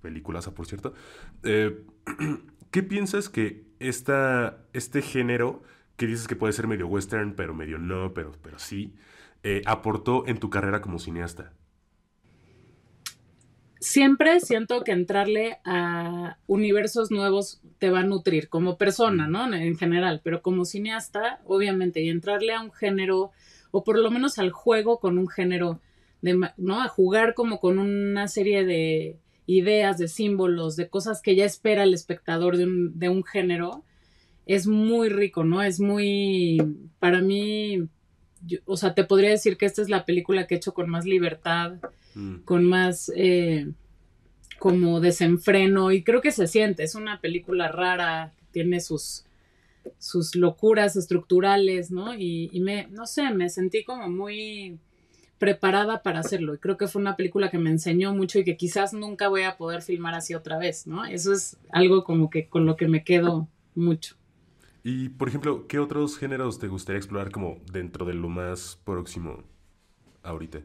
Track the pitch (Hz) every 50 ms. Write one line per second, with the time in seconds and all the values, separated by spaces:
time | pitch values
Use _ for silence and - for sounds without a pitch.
0 | - 85 80 80 78 - 82 85 87 98 92 - 82 - - 98 - - - -
1 | - - - - - - - - - 113 107 107 107 107 104 - - - _ _
2 | _ - - - 151 156 147 - - - - _ - _ - 190 190 190 196 202
3 | 202 190 190 202 202 - - - 110 104 104 - - _ _ _ 127 131 123 -
4 | - - 139 139 135 131 131 123 120 107 - - - _ _ 127 123 - - 127
5 | 127 - - 131 123 120 123 120 120 127 139 - - - - _ _ _ _ -
6 | 120 110 113 117 113 - 120 104 110 107 104 - 110 110 110 101 90 85 98 101
7 | 95 - - 110 104 104 98 98 92 80 80 80 78 78 80 78 82 87 92 92
8 | 95 95 92 90 80 76 73 - - 78 78 - - - - 98 107 - - _
9 | _ _ _ - - - _ _ _ 104 101 98 98 107 110 107 - 110 107 107
10 | 98 123 123 131 127 131 120 - - 98 90 98 95 98 98 - 92 92 87 85
11 | - - 82 85 87 85 - - 73 - _ _ _ _ _ _ _ _ _ _
12 | _ _ _ _ _ _ _ _ _ _ _ _ _ _ _ _ _ _ _ _
13 | _ - - _ _ _ _ _ _ _ _ _ _ _ _ _ - - - 277
14 | 277 277 277 - 311 320 330 359 349 - 240 220 226 - 240 247 - - 202 180
15 | 180 175 196 202 202 202 214 214 220 233 226 - _ 180 180 175 175 175 175 170
16 | 170 170 175 175 175 170 - _ _ - 196 196 214 208 202 208 208 214 - 240
17 | 220 208 214 202 196 196 190 202 202 - - _ _ - _ _ - 190 185 185
18 | 185 196 196 185 165 196 165 156 156 - - 165 175 185 175 - 202 202 196 -
19 | 233 226 202 175 156 151 160 202 247 254 214 175 160 170 170 165 180 170 170 175
20 | 180 180 160 156 _ 165 165 175 _ 185 185 185 180 175 - 202 208 220 226 233
21 | - - _ 202 214 240 - - _ - 190 196 202 202 196 185 185 180 170 160
22 | 160 165 165 170 165 190 202 202 208 226 226 226 226 220 - - - 202 196 190
23 | 190 185 190 180 190 196 _ _ _ _ - - _ _ - 196 185 - 214 220
24 | 226 220 226 240 254 277 - - 196 180 175 - - 240 226 220 208 220 233 233
25 | - 190 175 180 190 175 - - 185 180 180 175 175 175 165 165 _ _ _ _
26 | _ _ _ _ - 175 180 185 185 - - - 185 185 190 202 196 - - -
27 | 190 180 196 220 226 226 233 - 240 233 214 185 - 180 185 190 196 202 202 202
28 | 202 202 202 202 202 202 - 214 196 202 208 202 190 185 175 165 160 160 160 156
29 | 160 160 - - _ _ _ _ _ - 185 190 180 196 214 214 208 196 196 170
30 | 175 165 - - 220 208 202 190 185 180 175 170 165 160 156 160 175 - - 196
31 | 190 220 214 214 - - 190 185 202 202 - - _ 220 214 196 202 196 185 170
32 | - _ 175 - _ - 165 165 170 180 175 175 180 180 185 180 175 170 165 165
33 | 170 180 185 190 185 - - 202 185 180 175 170 170 175 240 285 - _ _ _
34 | _ _ _ _ _ _ _ _ _ - 190 196 180 208 214 214 214 220 226 233
35 | 226 220 202 196 202 190 - - 160 160 170 190 202 202 180 165 202 202 202 208
36 | 208 202 202 202 202 196 190 185 175 170 165 160 156 151 151 - 135 156 _ _
37 | - 180 180 180 185 190 196 202 208 214 214 214 214 208 202 185 170 160 _ _
38 | _ _ _ _ _ _ _ _ 180 165 175 - _ - 196 170 - 190 170 -
39 | 185 - 196 190 196 208 214 214 - 220 185 - - 202 196 - 208 196 208 190
40 | 175 - 180 180 170 - 185 190 180 - 180 175 - - - - 175 170 165 170
41 | 170 190 190 185 175 165 156 160 _ 170 170 170 170 170 180 180 - - - _
42 | _ _ _ - - - - 175 - - 180 175 175 180 185 185 185 185 180 -
43 | - - - - 185 185 180 180 175 170 160 151 143 147 156 - - _ - _
44 | _ _ _ _ _ _ _ _ _ - - - - 190 180 180 175 170 170 165
45 | 165 180 - - 180 165 175 175 - - 196 196 190 190 196 190 190 185 190 196
46 | 165 - 233 254 254 294 - - - 262 - 220 214 202 190 - 156 160 - 214
47 | 214 214 208 196 - 165 170 175 175 - 180 180 170 160 - - 180 180 185 180
48 | 175 165 160 160 160 160 _ _ _ _ _ 175 165 175 180 180 170 - 160 147
49 | - - - - _ _ _ _ _ _ _ _ _ _ _ _ _ - - _
50 | - - - 175 165 160 - 180 175 175 165 _ - 214 220 214 208 202 - 196
51 | 175 - 185 175 165 _ 180 180 185 196 196 202 196 190 185 185 175 170 185 180
52 | 190 226 247 220 190 175 170 165 165 165 - 185 185 196 202 202 - - 196 214
53 | 233 233 - - 285 269 226 190 175 180 - 190 185 185 175 220 214 - 254 247
54 | 220 180 175 185 196 202 208 214 214 214 214 202 196 190 175 160 _ _ _ _
55 | _ _ _ _ _ _ _ _ - 196 196 - - 190 185 202 208 214 220 -
56 | - 190 170 160 165 - 196 185 165 151 147 147 - 185 196 190 202 190 - 202
57 | 202 196 196 - 190 180 - 196 190 175 180 170 165 160 160 160 160 180 170 175
58 | 190 196 196 196 190 180 - 202 185 180 165 - 175 175 160 - 392 - - 214
59 | 208 208 208 180 202 202 196 190 190 185 185 - 165 165 170 170 170 - 180 170
60 | 170 165 165 165 165 - 170 160 160 156 160 160 175 180 160 - - 160 156 180
61 | 226 226 - 175 160 196 196 196 - - - _ _ - - 165 185 185 185 190
62 | 180 - 165 165 160 156 - 160 156 - - 170 165 160 160 160 175 160 160 156
63 | 156 - 180 175 170 175 170 160 160 160 _ _ _ _ _ 170 170 170 165 160
64 | - - - _ _ _ _ _ _ _ _ _ _ _ _ _ _ 120 127 131
65 | 131 131 131 131 139 127 120 143 147 151 139 - - - - 143 147 147 151 147
66 | 147 147 147 - - 135 135 131 131 123 107 - - 101 95 92 95 - 98 101
67 | 98 98 101 101 98 95 - 104 95 87 - - - 85 92 95 90 87 87 -
68 | 90 87 87 87 85 85 85 90 90 90 90 90 - - - _ _ - 98 90
69 | 87 87 - 90 85 80 58 - - - _ _ _ _ _ _ _ _ _ _
70 | _ _ _ _ _ 90 82 80 82 78 - 76 73